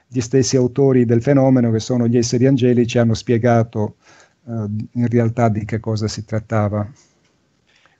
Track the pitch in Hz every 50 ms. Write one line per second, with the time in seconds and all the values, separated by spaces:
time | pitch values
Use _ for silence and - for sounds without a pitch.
0 | _ _ 120 131 123 - - 135 117 - - 131 123 120 117 143 139 135 131 127
1 | 120 117 120 117 117 143 143 139 131 135 131 127 120 117 113 110 107 - 127 123
2 | 120 117 117 123 117 120 135 120 123 135 139 120 123 123 123 117 120 117 - 120
3 | 117 117 110 - - - 120 113 117 123 117 113 110 117 - 110 104 - - _
4 | _ _ - - _ _ _ _ _ 120 117 113 107 104 104 107 117 - - 123
5 | 120 113 117 120 117 113 117 - 117 113 101 104 107 - 117 107 - 113 110 104
6 | 110 104 - - 107 - 110 107 - - 113 107 104 101 104 104 104 101 - _
7 | _ _ _ _ _ _ _ _ _ _ _ _ _ _ _ _ _ _ _ _